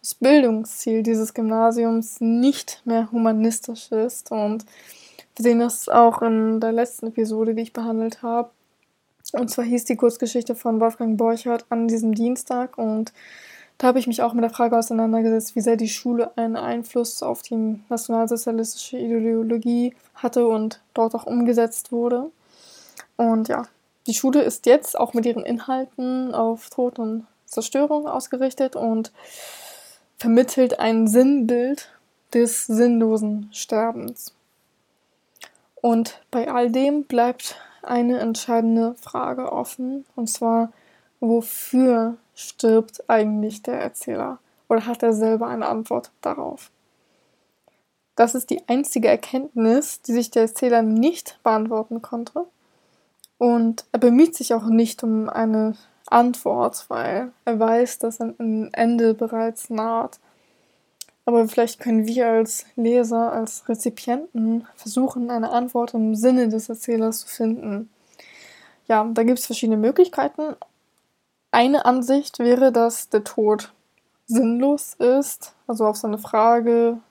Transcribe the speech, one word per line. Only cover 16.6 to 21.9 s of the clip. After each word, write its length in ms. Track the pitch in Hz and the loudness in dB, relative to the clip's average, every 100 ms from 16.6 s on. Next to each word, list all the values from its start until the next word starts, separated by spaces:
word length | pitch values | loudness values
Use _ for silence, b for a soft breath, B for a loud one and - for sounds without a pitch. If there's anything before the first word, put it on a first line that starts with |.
| 233 233 233 247 233 - | -4 -6 -4 -4 -4 -6
auf 200 | - - | -6 -6
die 380 | - 226 220 214 - | -6 -4 -4 -4 -6
nationalsozialistische 1080 | 233 226 226 226 233 240 226 220 - - 254 | -8 -2 -2 0 -2 -2 -4 -4 -8 -12 -8
Ideologie 960 | 233 233 226 226 226 233 233 240 247 - _ | -2 0 0 0 0 -2 0 0 -2 -4 _
hatte 340 | - 240 240 240 | -8 -4 2 2
und 320 | 220 220 - _ | 2 -2 -8 _
dort 200 | - 226 | -2 -2
auch 120 | 226 - | -2 -4
umgesetzt 680 | 240 240 233 226 - - | 0 2 2 2 -2 -6